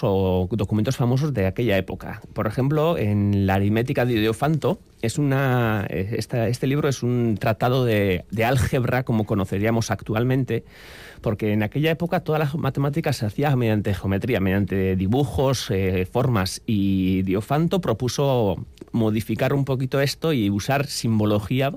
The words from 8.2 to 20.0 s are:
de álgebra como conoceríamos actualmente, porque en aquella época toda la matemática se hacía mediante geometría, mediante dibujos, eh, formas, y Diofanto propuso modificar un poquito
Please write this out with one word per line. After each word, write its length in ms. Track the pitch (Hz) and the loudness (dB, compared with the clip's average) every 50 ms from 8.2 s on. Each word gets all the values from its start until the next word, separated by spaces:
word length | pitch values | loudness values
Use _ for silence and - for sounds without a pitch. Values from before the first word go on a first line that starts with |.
| - - | -4 -4
de 140 | - 107 110 | -4 -2 0
álgebra 580 | 120 - 127 - - - 135 117 117 123 120 - | 2 2 2 0 0 0 0 0 0 0 -2 0
como 220 | - 117 110 104 | 0 0 0 0
conoceríamos 640 | - 117 101 104 - 98 98 104 110 113 113 113 - | 0 0 -2 -2 -2 -2 -2 0 0 0 0 0 -2
actualmente, 720 | 104 - - - 107 113 120 127 131 139 123 - 113 - - - - - - - - - - - - - | -4 -6 -4 -4 -2 0 0 2 0 0 0 -2 -4 -4 -6 -8 -18 -20 -20 -20 -20 -20 -20 -20 -14 -6
porque 320 | - 120 104 - 113 107 104 | -4 -4 -2 -2 0 0 0
en 120 | 107 107 | 0 0
aquella 260 | 104 - - 151 160 | 0 -2 -2 0 0
época 300 | 165 - 175 170 185 175 | 0 -2 -2 -2 -2 -2
toda 180 | - - 156 151 | -2 0 0 0
la 120 | 156 139 151 143 | 0 -2 -2 -4
matemática 540 | 127 135 - 143 139 147 143 165 - 151 131 | -4 -4 -2 -2 -2 -2 -2 -2 -2 -2 -2
se 140 | - 123 | -2 -4
hacía 300 | 101 - - 139 - 135 | -4 -2 -2 0 0 2
mediante 360 | 123 120 110 107 104 92 107 95 | 2 2 2 0 0 0 -2 -2
geometría, 460 | 90 - 95 98 98 - - 120 92 | -2 -2 -2 -2 -2 0 0 0 0
mediante 560 | 95 95 95 101 101 90 95 98 92 95 92 | 2 2 2 0 0 0 0 0 0 2 0
dibujos, 760 | 92 95 95 117 139 143 131 - - 131 135 131 - - - 104 | 0 0 2 2 0 0 0 0 0 0 2 0 0 -2 -2 -2
eh, 340 | 95 98 92 95 92 92 - | 0 0 0 0 0 -2 -2
formas, 520 | - - - 131 120 98 92 90 - - - | 0 0 0 2 2 2 0 -2 -4 -6 -2
y 580 | - 107 98 98 98 95 95 92 92 95 95 95 | 0 2 2 2 2 2 2 4 2 2 2 2
Diofanto 580 | 95 90 104 107 - 139 151 170 170 202 180 | 2 0 0 0 0 2 2 2 2 2 0
propuso 840 | 175 123 110 - 127 120 - - 143 139 131 123 110 98 82 - - - - - - - - | 0 0 0 0 -2 -2 0 0 2 2 2 2 2 2 0 -2 -6 -12 -16 -20 -10 -4 -2
modificar 600 | 120 110 110 107 113 - - 110 - 131 131 143 | 0 2 2 2 0 -2 -2 -2 0 0 0 0
un 100 | 143 135 | 0 0
poquito 360 | 139 131 123 135 127 - 139 | 0 -2 -2 -2 -2 0 0